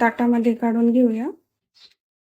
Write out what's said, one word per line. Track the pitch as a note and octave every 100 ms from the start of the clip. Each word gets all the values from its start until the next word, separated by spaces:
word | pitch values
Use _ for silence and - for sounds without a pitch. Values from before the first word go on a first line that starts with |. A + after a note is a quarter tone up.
ताटामध्ये | A#3 A3+ A#3+ A#3 A#3
काढून | A3+ A#3 A3+ A#3
घेऊया. | A#3+ B3 A3 C4+ - _ _ _ _ - _ _ _ _